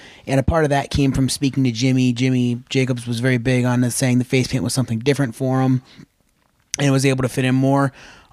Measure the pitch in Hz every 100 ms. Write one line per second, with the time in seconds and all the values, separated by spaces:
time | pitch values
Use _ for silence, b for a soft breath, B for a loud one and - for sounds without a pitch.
0 | B B B 135 135 170 151 143 - -
1 | 139 127 127 - 139 135 131 113 131 131
2 | 127 117 131 127 123 120 - 131 131 123
3 | 120 117 127 123 120 127 123 123 120 -
4 | 131 123 123 131 120 131 110 - 123 113
5 | 127 135 135 110 131 131 131 131 - B
6 | B _ _ _ _ _ _ - 143 135
7 | 135 131 131 - 127 131 135 139 139 -
8 | B B B